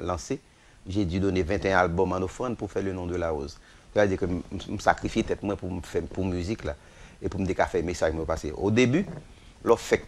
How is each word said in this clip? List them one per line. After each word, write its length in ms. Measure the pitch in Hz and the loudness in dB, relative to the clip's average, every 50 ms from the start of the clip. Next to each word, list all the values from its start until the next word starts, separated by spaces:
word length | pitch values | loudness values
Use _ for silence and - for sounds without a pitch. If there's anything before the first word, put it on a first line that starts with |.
| 80 | -4
lancés. 360 | 90 90 87 - - 135 - - - _ _ - - - - - 95 | -4 -4 -4 -4 -6 -8 -8 -8 -14 _ _ -20 -20 -20 -16 -12 -4
J'ai 160 | 92 104 104 | -2 0 0
dû 160 | 82 85 95 | 0 0 0
donner 220 | 95 98 92 92 | 2 2 2 2
vingt 240 | 90 78 104 95 - | 2 2 0 0 2
et 80 | 98 95 | 4 4
un 60 | 90 | 6
albums 340 | 90 87 82 87 95 90 92 | 4 4 4 2 2 2 2
en 80 | 92 | 0
offrande 360 | 92 92 - - 123 127 113 - | -2 -2 -4 -6 -6 -6 -4 -4
pour 120 | 110 98 | -6 -4
faire 140 | - 101 98 | -4 -4 -2
le 100 | 98 92 | -2 -4
nom 140 | 92 90 87 | -4 -4 -4
de 80 | 87 | -2
Larose. 420 | 87 85 82 78 71 69 71 - - - - - - - - - | -2 -2 -2 -2 -2 -4 -8 -10 -14 -20 -20 -20 -20 -20 -2 2
C'est-à-dire 260 | 104 104 101 95 87 | 4 4 4 4 2
que 60 | 98 | 0
m, 160 | 85 90 85 - - | -2 -2 -4 -4 -6
m 280 | - 90 - 87 95 - | -10 -10 -6 -6 -6 0
sakrifye 440 | - 101 - - - - - 113 98 | 2 2 2 2 0 -2 -2 -2 0
tèt 160 | - 90 - | 0 -2 -2
mwen 160 | - 101 101 92 | -2 -2 -2 -2
pou 160 | - 90 90 | -4 -6 -6
m 80 | 90 | -6
fè, 220 | - - - 90 80 | -8 -4 -4 -4 -4
pou 220 | 80 - - 92 95 | -2 -4 -2 -2 0
mizik 320 | 90 90 85 92 113 - - 78 | 0 -2 -2 -4 -4 -4 -4 -6
la, 80 | 73 - - - - - - - - - | -8 -8 -12 -20 -20 -20 -20 -20 -16 -8
et 40 | - | -6
pou 160 | 92 - 92 | -6 -2 -2
m 60 | 95 90 | 0 0
de 60 | 90 - | 2 2
ka 80 | 87 | 0
fè 160 | - - 87 | 2 2 0
mesaj 320 | 80 87 82 - 85 80 76 | 0 -2 -2 0 0 0 0
mwen 160 | 80 80 82 | 0 -2 -2
pase. 220 | 80 78 - 73 - | -2 -2 -4 -6 -4
Au 160 | - - 104 | 0 0 2
début, 380 | 110 117 127 120 131 175 202 - - - - - - - - - - - - | 6 6 6 6 4 2 0 -2 -6 -12 -16 -18 -20 -20 -20 -20 -20 -4 4
lò 120 | 110 117 - | 4 4 4
fèk 240 | - - 117 - - | 6 2 0 0 2